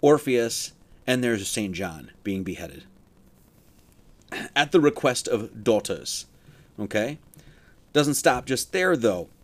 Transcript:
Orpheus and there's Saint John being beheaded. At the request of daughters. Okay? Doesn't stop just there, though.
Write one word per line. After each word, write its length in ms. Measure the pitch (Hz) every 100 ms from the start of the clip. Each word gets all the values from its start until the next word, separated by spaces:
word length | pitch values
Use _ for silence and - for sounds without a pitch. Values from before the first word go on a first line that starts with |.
Orpheus 680 | 147 147 139 123 117 - - - _ - -
and 160 | 127
there's 240 | 123 110 98
Saint 260 | - 104
John 360 | 87 95 78 64 -
being 180 | 101 95
beheaded. 420 | 95 85 87 82 - - _ _ _ _ _ _ _ _ _ _ - - - - -
At 180 | 139 147
the 80 | 180
request 480 | 147 143 143 123 -
of 340 | 117 110 -
daughters. 640 | 107 107 - 82 - - - - - - - -
Okay? 400 | 104 107 117 151 - - - - - - _
Doesn't 220 | 147 147
stop 320 | 135 165 123 123
just 260 | 131 -
there, 240 | 190 185 165
though. 320 | 113 90 80 _